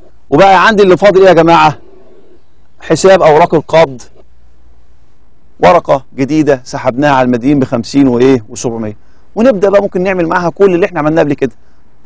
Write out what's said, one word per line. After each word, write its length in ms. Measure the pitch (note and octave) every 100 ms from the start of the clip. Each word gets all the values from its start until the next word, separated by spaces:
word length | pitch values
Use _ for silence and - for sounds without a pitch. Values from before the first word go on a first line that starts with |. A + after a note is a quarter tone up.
| - - -
وبقى 380 | C#3+ G3 F#3 G3
عندي 160 | G3+
اللي 140 | G3 F3
فاضل 240 | G3 F#3
إيه 60 | F#3+
يا 60 |
جماعة؟ 440 | D#3+ E3 E3 D#3 - - - - - - - - - - -
حساب 420 | - D#3+ F#3+ F#3+
أوراق 340 | D#3+ D3+ E3+ D#3+
القبض، 460 | - D#3 D3+ B2+ - - - - - - - - - - - - - - - -
ورقة 460 | F3 E3+ - C#3 - B2
جديدة 460 | C3+ D#3 D3 C3
سحبناها 480 | - C#3 B2+ A#2+ D3
على 140 | C3 B2+
المدينين 340 | B2 B2+ C#3+
بخمسين 480 | C3 A#2+ - C#3 C3+
وإيه؟ 380 | A#2+ C3 B2+ G#2+
وسبعمية. 480 | A#2+ B2 A2+ G#2+ G#2+ - - - G3
ونبدأ 340 | B3 G3 G3
بقى 120 | G3+
ممكن 220 | G3+ F#3
نعمل 240 | F#3+ F3+ E3
معاها 220 | F3+ E3+
كل 260 | - G3 E3+
اللي 100 | -
إحنا 140 | E3+
عملناه 220 | D3+ D#3+
قبل 120 | D3+
كده، 180 | C#3 C3+ - - - - -